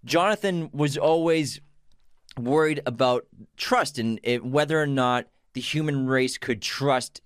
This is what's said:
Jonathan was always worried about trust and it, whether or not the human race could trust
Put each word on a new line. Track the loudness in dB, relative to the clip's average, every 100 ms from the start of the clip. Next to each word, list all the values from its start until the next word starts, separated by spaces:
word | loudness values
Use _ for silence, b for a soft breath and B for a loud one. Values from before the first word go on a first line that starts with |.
Jonathan | 0 2 2 2 0 -2 -4
was | -2 -2 2
always | 2 2 2 2 0 -6 -16 _ _ -20 -20 -20 _ -6
worried | 0 2 2 0 -4
about | 0 2 2 -4 -20 -20 _
trust | 0 0 0 -2
and | -4 -2
it, | -2 -2
whether | 0 0 2 0
or | 0
not | 2 2 0 -4 _ _
the | -10
human | -6 -4 -2 -2 0
race | 2 0 -2
could | -4 -4
trust | -4 -2 0 0 -2 -14